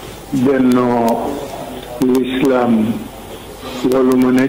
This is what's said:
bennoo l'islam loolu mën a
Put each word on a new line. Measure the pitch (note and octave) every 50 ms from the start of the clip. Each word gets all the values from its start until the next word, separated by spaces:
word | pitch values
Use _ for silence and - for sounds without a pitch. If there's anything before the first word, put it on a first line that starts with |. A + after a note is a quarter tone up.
| - - - - - -
bennoo | C#3+ C3 B2 C#3 C#3 C3 B2+ B2+ B2 B2 B2 B2 A#2+ A#2+ A#2 A#2 A#2 - - - - - - - - - - - - - - - - -
l'islam | C3+ B2+ B2 C3 B2 B2 - - C#3+ C3+ B2+ B2 A#2+ A#2 A#2 A2 G#2+ - - - - - - - - - - - - - - - - - - - - B2+
loolu | C3 C3 B2+ B2+ C3
mën | B2+ B2+ B2+ B2+ B2+
a | C3+